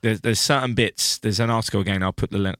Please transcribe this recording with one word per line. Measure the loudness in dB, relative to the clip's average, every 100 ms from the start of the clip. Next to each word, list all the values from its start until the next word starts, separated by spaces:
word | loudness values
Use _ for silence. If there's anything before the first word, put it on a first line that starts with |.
There's, | -2 0
there's | 0 0
certain | 2 2 2
bits. | 2 0 0 -4 -2
There's | -2 0
an | 0
article | 0 0 -2
again. | 0 0
I'll | -2
put | -2 -4
the | -2
li-, | -2 -2